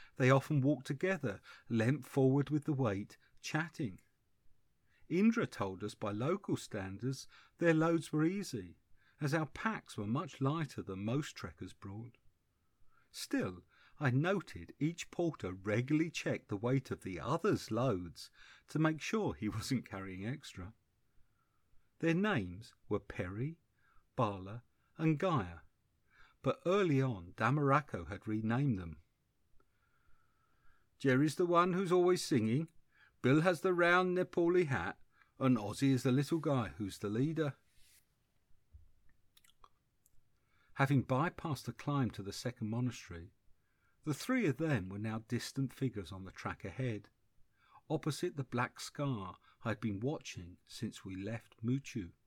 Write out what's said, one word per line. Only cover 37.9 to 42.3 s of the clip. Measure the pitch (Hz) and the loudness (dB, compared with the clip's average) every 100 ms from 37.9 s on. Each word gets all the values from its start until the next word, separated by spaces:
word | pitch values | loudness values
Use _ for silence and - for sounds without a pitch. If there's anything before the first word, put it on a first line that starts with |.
| - _ _ _ _ _ - _ - - _ - - _ _ _ _ - _ _ _ _ - - _ _ _ _ - | -20 _ _ _ _ _ -20 _ -20 -20 _ -20 -20 _ _ _ _ -20 _ _ _ _ -20 -20 _ _ _ _ 0
Having | 135 139 | 2 4
bypassed | - 127 170 - 170 139 - | 2 0 0 -4 -6 -6 -6
the | |
climb | - - 143 120 | -8 -2 0 0
to | 95 | -2
the | 98 | -8